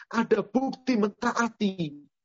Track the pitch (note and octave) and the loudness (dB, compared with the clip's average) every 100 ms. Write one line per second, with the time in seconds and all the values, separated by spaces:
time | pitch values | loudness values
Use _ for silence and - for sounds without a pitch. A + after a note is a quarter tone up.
0 | - A3+ - G#3+ G3 B3 C4+ - - A#3+ | -6 -2 2 2 2 0 -2 -4 -2 2
1 | G#3 - A#3+ A#3 A#3 - G3+ F#3+ D#3 D3 | 0 0 -2 0 -2 0 -2 0 -6 -6
2 | D3 _ | -18 _